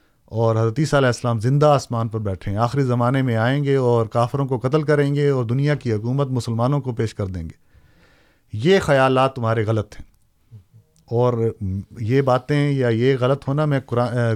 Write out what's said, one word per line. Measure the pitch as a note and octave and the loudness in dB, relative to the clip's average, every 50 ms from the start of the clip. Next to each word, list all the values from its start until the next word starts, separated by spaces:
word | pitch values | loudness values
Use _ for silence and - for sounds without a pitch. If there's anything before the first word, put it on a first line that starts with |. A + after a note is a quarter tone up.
| _ _ _ _ _ | _ _ _ _ _
اور | - - A2+ A#2 A2+ A2 | -8 -2 0 2 2 2
حضرت | A2 A2+ A2+ A2 - | 2 0 0 0 -2
عیسیٰ | D#3+ C#3+ - C#3+ | -2 0 2 2
علیہ | C3+ | 2
السلام | B2+ A#2 - - B2 A#2 A2 | 2 0 0 -2 -4 -2 -2
زندہ | G2+ B2+ C#3 D3 D3+ | 0 0 2 4 4
آسمان | D3+ C#3+ C3 - - B2 A#2 A2+ | 6 4 4 0 -2 -4 -4 -4
پر | A2+ G#2 A2 | -4 -4 -4
بیٹھے | G#2+ G2+ F#2+ F#2 - G2+ | -4 -4 -6 -6 -6 -6
ہیں، | G2 | -2
آخری | G#2 A#2 A#2 C3 C#3+ C#3 | -2 -2 0 0 0 0
زمانے | B2 A#2+ B2 A#2+ A#2+ C3 C3+ | 0 0 0 0 0 0 0
میں | C3 B2+ A2+ | 0 0 0
آئیں | A2 A2 B2 C3+ D3 C#3+ | 0 0 0 0 0 0
گے | C#3 C#3 | 0 0
اور | C3+ B2+ A#2+ A#2+ A#2 A2+ | 2 2 2 2 2 0
کافروں | G#2 - A#2 A#2 A#2 - C3+ C#3 | 0 0 -2 -2 0 -2 -4 -4
کو | B2+ C3+ A#2 | -2 -4 -2
قتل | A2 C3 C3+ D#3 D3+ | -2 0 0 0 2
کریں | C#3 D3+ C#3+ C#3+ C#3+ C#3+ | 2 2 2 2 0 0
گے | C#3+ D3 C#3+ | 0 0 0
اور | C#3 B2+ A#2+ | 0 0 -2
دنیا | A2 B2 C3+ C#3+ D3 D3 | -2 -2 0 0 0 0
کی | C#3 - A#2+ G#2+ | -2 -2 -2 -2
حکومت | G#2 G#2 A#2+ B2+ C#3 C#3+ | -2 -2 -2 -2 -2 -2
مسلمانوں | B2+ B2+ B2 A2 - A2+ A2+ A#2 B2+ D3 C#3+ | -2 -4 -4 -4 -4 -2 -2 0 0 0 -2
کو | - B2+ A#2+ | -4 -4 -4
پیش | A#2+ A#2 G#2+ - | -4 -4 -4 -4
کر | - G#2+ | -6 -6
دیں | F#2 F#2 E2+ E2 | -6 -6 -8 -10
گے، | D#2+ - _ _ _ _ - _ _ _ _ _ _ _ _ _ _ _ _ _ _ - | -10 -14 _ _ _ _ -20 _ _ _ _ _ _ _ _ _ _ _ _ _ _ -8
یہ | G#2+ A#2 E3+ F#3+ G3 | -2 2 2 2 2
خیالات | - - C#3+ C3+ C3 C3 C3 C3 C3 C3+ - | 2 2 2 4 4 4 4 2 2 0 0
تمہارے | B2 A#2 A2 A2+ A#2 G#2+ | -2 -2 -2 0 0 0
غلط | G2+ A2+ G#2+ G#2 - - - | 0 0 -2 -2 -6 -10 -20
ہیں۔ | - - _ _ _ _ _ _ _ _ A#2 G#2 _ _ _ A2 _ _ _ _ _ | -20 -20 _ _ _ _ _ _ _ _ -20 -20 _ _ _ -20 _ _ _ _ _
اور | - A#2 A#2 B2 B2 A#2+ A2+ A2+ A2+ - - G2+ F#2 F#2+ G2+ F#2+ - - - | -4 0 2 2 2 2 0 0 -2 -2 -4 -6 -4 -4 -4 -6 -10 -10 -6
یہ | A#2+ G#2+ B2+ C#3 | -2 0 2 2
باتیں | C#3 C3 B2 B2 - - D3 D3 D3 D3 | 2 2 2 0 0 0 0 0 0 0
یا | C#3 C3+ B2+ | 0 0 0
یہ | A#2+ A#2 A2 A#2+ C3+ C3+ B2 | 0 0 2 2 2 2 2
غلط | B2 B2+ C#3 C#3 - | 0 0 0 -2 -2
ہونا | - C#3 D3 D#3 | -4 -2 -2 0
میں | D3+ C#3+ C3+ | 0 -2 -2
قرآن، | - - A#2+ A#2+ A#2+ A#2 B2 B2+ A#2+ A2+ A2 | -4 -2 -2 -2 -2 -2 -2 -2 -2 -2 -2